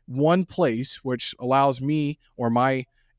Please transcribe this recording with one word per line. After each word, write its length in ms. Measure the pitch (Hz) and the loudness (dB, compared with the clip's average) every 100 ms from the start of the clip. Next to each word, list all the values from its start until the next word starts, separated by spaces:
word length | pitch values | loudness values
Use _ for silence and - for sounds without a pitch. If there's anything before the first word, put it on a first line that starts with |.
| - | -8
one 400 | 127 151 180 180 | 0 2 2 0
place, 520 | - 156 113 135 - | 0 0 0 -4 -6
which 360 | 131 123 - - | -6 -6 -6 -6
allows 420 | 123 135 139 123 | 0 2 2 0
me 380 | 139 151 147 151 _ - | -2 -2 -2 -6 _ -4
or 140 | 117 | 0
my 340 | 120 131 131 123 _ _ | 2 2 0 -6 _ _